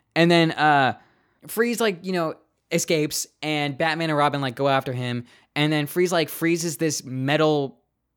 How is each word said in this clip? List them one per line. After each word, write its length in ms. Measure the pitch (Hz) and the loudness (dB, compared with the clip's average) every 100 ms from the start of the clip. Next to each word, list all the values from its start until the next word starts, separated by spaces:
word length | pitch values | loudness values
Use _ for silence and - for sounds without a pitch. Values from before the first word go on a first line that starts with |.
| _ - | _ 2
And 160 | 170 | 4
then, 220 | 170 165 | 4 2
uh, 440 | 113 151 143 131 110 _ _ _ _ 143 | 2 2 4 2 -2 _ _ _ _ -12
Freeze, 340 | 214 240 233 | -2 -2 0
like, 200 | 226 170 | -2 -2
you 100 | 185 | -4
know, 200 | 180 160 - _ _ - | -2 -2 -6 _ _ -4
escapes, 560 | 170 - 160 151 - - - | -4 0 0 0 -4 -10 -10
and 340 | 151 151 147 127 | -4 -2 -2 -2
Batman 320 | 160 156 160 | -2 0 0
and 80 | 147 | 2
Robin, 240 | 147 139 | 2 2
like, 140 | 135 120 | -4 -2
go 120 | 139 | 2
after 240 | 135 131 | 2 0
him, 340 | 123 123 120 120 _ _ 143 | -6 -4 -6 -8 _ _ -2
and 160 | 151 | 0
then 140 | 151 143 | 0 -2
Freeze, 260 | 180 180 | 0 0
like, 180 | 175 156 | 0 -2
freezes 480 | - 165 170 170 139 | -2 -2 0 -2 -2
this 260 | 160 139 | -2 -4
metal 760 | 123 131 131 151 156 151 139 - _ _ _ | -8 -6 -2 2 2 2 -2 -8 _ _ _